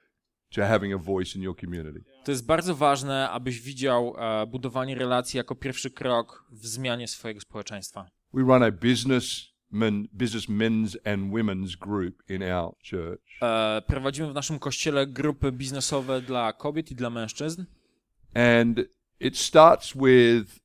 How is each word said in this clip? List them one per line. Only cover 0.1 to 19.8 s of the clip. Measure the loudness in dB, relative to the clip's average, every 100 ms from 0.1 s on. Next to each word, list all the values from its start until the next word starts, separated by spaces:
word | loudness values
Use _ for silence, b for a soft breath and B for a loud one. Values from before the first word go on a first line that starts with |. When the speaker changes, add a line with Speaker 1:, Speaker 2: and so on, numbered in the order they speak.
| _ _ _ _ -2
Speaker 1:
to |
having | 2 2 0
a | -4
voice | -2 -4 -4 -6
in |
your | -8 -8
community. | -10 -10 -10 -14 -20 _
Speaker 2:
To | -6
jest | -6 0
bardzo | 0 0 0
ważne, | 2 0 -2 -4 -4
abyś | -4 -8 -8
widział, | -12 -6 0 0 0 -4
e, | -4 -4 -4
budowanie | -6 -6 -6 -6 -4
relacji | 0 0 -2 -6
jako | -6 -8
pierwszy | -8 -8 -10
krok | -6 0 0 -2 -12 _
w | -18 -12
zmianie | -8 -6 -6 -8
swojego | -10 -12 -12
społeczeństwa. | -14 -14 -12 -12 -14 -16 -18 _ _
Speaker 1:
We | 0
run | 6 6
a | 6
businessmen, | 4 2 2 2 0 0 -8 -12 _ _ 0 0 0 -4
business | -4 -4 -4 -4
men's | 0 2 2 0 -4 -4
and | -4 -2
women's | -2 -2 -2 -6 -10
group | -6 -4 -4 -8 -10
in | -6
our | -4 -4 -4 -10 -10
church. | -8 -8 -12 _ -6
Speaker 2:
E, | -2 0 0 -2 -2
prowadzimy | -4 -4 -6 -6
w |
naszym | -6 -6 -6
kościele | -6 -4 -2 0 -2
grupy | -2 -2 0 -4
biznesowe | -4 -8 -6 -4 -4 -2 -4
dla | -4 -2 -2
kobiet | -4 -6 -6 -8
i | -6
dla | -6
mężczyzn. | -6 -8 -6 -8 -6 -12 _ _ _ _ _ _
Speaker 1:
And | 2 6 6 4 0 -4 _ _ _
it | -4 -2
starts | 6 10 10 8